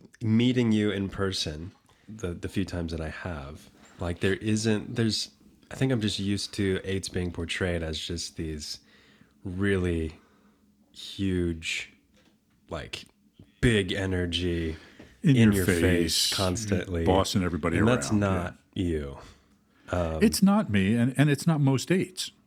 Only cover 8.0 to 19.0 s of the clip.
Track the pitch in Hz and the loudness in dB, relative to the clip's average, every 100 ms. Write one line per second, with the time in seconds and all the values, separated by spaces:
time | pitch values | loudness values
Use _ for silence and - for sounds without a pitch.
8 | - 85 - - 80 76 76 - _ _ | -6 -8 -8 -8 -8 -8 -10 -14 _ _
9 | _ _ _ _ 101 90 101 98 90 85 | _ _ _ _ -10 -2 2 2 2 0
10 | 80 - _ _ _ _ _ _ _ - | -2 -8 _ _ _ _ _ _ _ -20
11 | - - 95 90 87 82 82 - - - | -14 -4 -2 0 0 -2 -6 -6 -8 -16
12 | _ _ _ _ _ _ - 82 - - | _ _ _ _ _ _ -12 -10 -10 -14
13 | - _ _ - - - 127 107 92 98 | -16 _ _ -20 -20 0 2 2 2 -2
14 | 95 92 87 82 87 85 82 80 - - | -2 0 -2 -2 -2 -2 -4 -6 -14 -20
15 | - - 175 131 113 101 90 85 92 87 | -20 -2 4 6 6 6 4 4 4 4
16 | 82 - - - 92 92 107 92 - 85 | 2 0 0 0 0 0 -2 -2 -2 -2
17 | 85 92 95 104 87 82 82 85 107 123 | 2 4 2 0 0 0 0 2 4 2
18 | - 104 101 95 87 - _ 101 90 78 | 2 2 2 0 -4 -10 _ -4 -2 -2